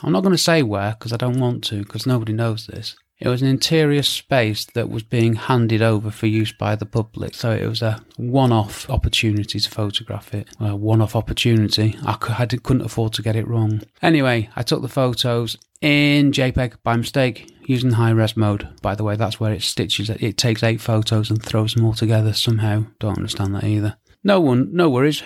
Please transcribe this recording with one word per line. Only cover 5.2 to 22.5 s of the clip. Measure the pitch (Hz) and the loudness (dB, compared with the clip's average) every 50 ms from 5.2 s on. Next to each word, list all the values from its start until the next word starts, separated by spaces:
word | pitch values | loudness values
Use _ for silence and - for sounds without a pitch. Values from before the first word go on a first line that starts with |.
| 113 113 113 | 2 2 2
handed | 110 - - 131 123 117 110 113 107 113 | 0 0 0 2 2 2 2 2 2 2
over | 113 110 104 110 107 | 2 2 0 -2 -4
for | 104 - - 110 | -6 -4 -2 0
use | 107 110 110 107 - | 0 0 0 -2 -4
by | - 107 104 107 | -4 -4 -2 -2
the | 110 107 | -2 -4
public, | 107 - 120 107 - - - - - - | -4 -2 -2 -2 -4 -6 -10 -10 -8 -8
so | - - 117 | -6 -4 -2
it | 110 101 98 | -2 -2 -2
was | 107 113 113 117 | -4 -4 -2 -2
a | 110 107 - - _ _ | -2 -2 -4 -8 _ _
one-off | - 117 123 123 135 131 123 117 110 104 101 - - - - | -10 -6 -2 2 2 4 4 4 2 2 0 -4 -12 -8 -4
opportunity | 131 - - 113 - - - 110 104 104 104 - - 110 | -2 -2 0 0 0 0 0 0 0 0 -2 -4 -4 -4
to | - - | -4 -4
photograph | - - 107 101 98 - 113 - 104 104 - - - | -4 -4 -4 -4 -4 -6 -6 -8 -10 -10 -10 -10 -10
it. | 104 107 - - - | -10 -10 -10 -8 -6
Well, | 110 104 101 | -4 -4 -2
a | |
one-off | 101 104 107 110 113 110 104 - | -2 0 2 4 4 4 2 0
opportunity. | 113 107 - 113 - - 120 117 110 107 101 - - 107 110 104 - - | -2 -2 -2 -2 0 2 4 4 4 4 2 2 2 2 0 0 -2 -4
I | 101 101 | -4 -4
cou-, | - - - 113 101 | -4 -4 -4 -2 -2
I | 123 | -2
did, | 113 127 113 - | -2 -4 -4 -2
couldn't | - 127 127 120 | 0 0 0 0
afford | 113 - 120 113 110 - | -2 -4 -2 -2 -2 -2
to | - 104 | -4 -2
get | 113 107 | -2 -2
it | 113 104 - | -2 -2 -2
wrong. | 117 113 110 107 107 104 - - _ _ | 0 0 2 2 0 -2 -4 -8 _ _
Anyway, | - 170 165 147 135 127 120 117 104 - - | 2 2 4 4 4 2 2 0 -2 -4 -6
I | - 117 | -6 -4
took | - 160 135 117 | -2 -2 -2 -2
the | 117 | -4
photos | - 139 131 127 120 - - 123 117 120 120 110 - - _ _ _ _ | -2 0 0 0 0 0 -2 0 0 0 -2 -4 -6 -10 _ _ _ _
in | - 151 147 143 143 147 143 147 143 139 | 0 2 4 4 4 6 6 6 4 4
J | 131 139 131 127 120 | 4 2 2 0 0
peg | - 127 120 - - - | 0 -2 -2 -4 -4 -2
by | 117 117 | 0 0
mistake, | 117 117 - - 143 131 127 107 - - - - _ - | 0 0 0 0 0 2 0 0 -4 -12 -20 -20 _ -4
using | - 131 123 127 127 117 | -2 0 2 2 2 4
high | 113 117 117 | 4 4 4
res | 113 113 110 107 - | 4 4 2 2 2
mode. | 110 107 104 101 101 - - - - - | 2 2 2 0 0 -4 -8 -12 -8 -6
By | 98 98 | -4 -4
the | 107 107 | -2 -2
way, | 104 104 | -2 -2
that's | 107 113 101 110 - | -2 -2 -2 -2 -2
where | 113 107 107 | -2 -2 -2
it | - - | -2 -4
stitches | - - - 101 - - - 101 110 | -4 -2 -2 -2 -2 -2 -4 -4 -4
it. | 110 - 127 | -4 -4 -4
It | 113 98 | -4 -2
takes | - - 120 110 113 - | 0 0 0 0 0 0
eight | 113 110 110 | 0 0 -2
photos | - - 113 107 107 - 113 107 107 110 | -2 0 0 0 0 2 0 0 0 0
and | 110 110 - | -2 -4 -2
throws | - - 113 107 110 - | -2 -2 0 0 0 2
them | 117 113 | 2 2
all | 113 107 | 2 0
together | - 113 110 113 110 107 107 104 | 0 0 2 2 2 2 2 0
somehow. | - - 123 | 0 0 0